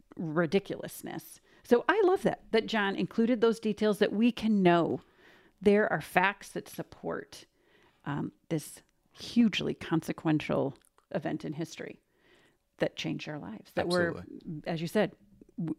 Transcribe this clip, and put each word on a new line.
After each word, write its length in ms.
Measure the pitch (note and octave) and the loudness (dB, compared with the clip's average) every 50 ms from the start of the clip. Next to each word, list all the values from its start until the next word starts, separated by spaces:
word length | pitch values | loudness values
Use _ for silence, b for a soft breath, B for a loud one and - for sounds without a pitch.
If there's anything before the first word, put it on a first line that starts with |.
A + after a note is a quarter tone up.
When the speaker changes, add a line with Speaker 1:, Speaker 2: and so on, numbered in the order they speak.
| _ _ - | _ _ -10
Speaker 1:
ridiculousness. 1200 | - F#3 D#3 D3+ F3 F3 D3 G3 G3 - - - - - - - - - - - - - - - - b b b b b | -8 -6 -2 0 0 0 2 2 0 0 -2 -6 -10 -10 -12 -12 -14 -14 -12 -12 -12 -12 -14 -20 -20 b b b b b
So 220 | - A#3+ A#3+ - | 4 4 4 4
I 140 | - F4+ A4 G4 | 2 2 4 4
love 180 | F4 F#4+ F#4+ - | 4 4 4 2
that, 180 | F3 - - - - | 0 0 -2 -4 0
that 160 | - A3+ A3 | 0 0 0
John 280 | G3 A3+ G#3+ G3+ G3 F#3+ | 0 0 0 0 0 0
included 440 | - F#3+ - - A3+ A3+ A3+ B3+ G#3 | -2 -4 -2 0 0 2 2 4 4
those 180 | A3+ A#3 A3 A3+ | 4 2 2 2
details 400 | - A3 G3+ - G#3+ G#3+ G3+ - | -2 -4 -2 0 2 0 2 2
that 140 | G#3 - - | 2 2 2
we 180 | G3+ A#3 B3 | 2 2 2
can 300 | - - A3 A3 G#3+ G3+ | 2 2 0 2 4 6
know. 400 | F#3 F3 E3+ E3+ D#3+ - - - b b b b b b b b b b b b | 6 6 6 6 4 2 -2 -4 b b b b b b b b b b b b
There 300 | - G#3 G3+ G#3 G#3+ - | 4 4 6 6 4 2
are 100 | - D#3+ | 0 -4
facts 480 | - - - F#3 F3+ G3 G3+ - - - | -4 0 2 2 2 2 0 -4 -12 -10
that 180 | - E3+ - | -10 -10 -10
support, 800 | - - - D3+ - - - - E3 E3 - - - - - - _ b b b b b b b b b b _ | -8 -10 -12 -12 -12 -14 -12 -8 -8 -8 -8 -10 -12 -18 -20 -20 _ b b b b b b b b b b _
um, 260 | D3 C#3+ D3 D3+ - - _ _ _ | -6 -6 -4 -6 -6 -10 _ _ _
this 320 | E3 D3 - - - - - _ _ _ _ _ | -4 -4 -4 -8 -14 -20 -20 _ _ _ _ _
hugely 600 | _ - - - - A#3 A#3+ G3+ - - D3 D3 C#3+ | _ -16 -14 0 4 4 4 4 4 0 -2 -2 -4
consequential 1040 | - - - E3 D#3+ - - E3 - - D#3+ D#3 D3+ - - D3 C#3+ C3 C#3+ - - _ _ _ _ _ _ | -6 -4 0 0 0 0 -2 -6 -4 0 2 2 2 2 0 0 0 0 -2 -4 -8 _ _ _ _ _ _
event 320 | - E3+ D3 D#3 - D#3 - | -8 -6 -4 -4 -6 -4 -6
in 100 | D#3 D3 | -8 -8
history 460 | D#3 E3 - - - - - - - _ b b b b b b b b b b b b _ _ | -8 -8 -10 -10 -14 -14 -14 -16 -18 _ b b b b b b b b b b b b _ _
that 180 | - E3+ - - | -4 -4 -4 -2
changed 320 | - - D#3+ D#3 D3 - | -6 -6 -6 -6 -6 -8
our 120 | D#3 D3+ C#3+ | -10 -10 -10
lives. 320 | - F#3+ A3 - - - _ | -12 -12 -14 -16 -18 -8 _
That 120 | F3 F3 | -4 -2
we're, 220 | F3 F3 F3+ E3+ E3+ | 0 0 0 0 0
Speaker 2:
Absolutely. 520 | - - F3 - - - - - D#3 D3+ - | -2 -6 -12 -16 -18 -16 -12 -12 -12 -8 -6
Speaker 1:
as 140 | F3+ E3+ D#3 | -6 -6 -4
you 60 | F3 | -6
said, 260 | - - G#3+ F#3+ - - _ _ _ _ _ - - _ | -2 0 0 0 0 -2 _ _ _ _ _ -20 -14 _
w-, 180 | - E3 D#3+ - | -6 -4 -4 -6